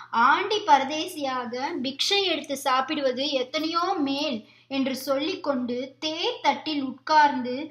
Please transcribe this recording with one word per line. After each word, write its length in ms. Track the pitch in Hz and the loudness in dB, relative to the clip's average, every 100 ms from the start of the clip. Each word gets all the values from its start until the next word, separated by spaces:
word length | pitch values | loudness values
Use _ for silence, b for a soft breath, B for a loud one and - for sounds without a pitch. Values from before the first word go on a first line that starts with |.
| B 226 | B 4
ஆண்டி 380 | 262 330 403 427 | 4 4 2 0
பரதேசியாக 1120 | - 269 262 311 349 311 269 254 233 247 294 320 | 4 4 4 -2 -6 -4 -4 -4 -4 -6 -4 -4
பிக்ஷை 380 | 262 277 - 403 | -6 -2 0 2
எடுத்து 320 | 370 302 - 277 | 2 0 -4 -4
சாப்பிடுவது 680 | 269 262 262 294 262 247 294 | 2 2 2 0 0 0 0
எத்தனையோ 560 | 269 - 311 320 339 370 359 | -2 -2 -2 -2 0 0 0
மேல் 400 | 269 277 302 220 b b b | 0 0 -2 -4 b b b
என்று 260 | 269 262 254 | -2 -2 -2
சொல்லிக்கொண்டு 800 | 285 269 320 359 294 262 240 247 262 - | -2 -2 -2 -2 -2 -2 -2 -4 -6 -6
தேர் 440 | 311 320 415 466 | -6 -4 -4 0
தட்டில் 420 | 294 254 311 294 | 0 0 -2 -4
உட்கார்ந்து 720 | 262 - - 302 294 262 247 254 311 | -4 -6 2 4 4 2 -4 -6 -8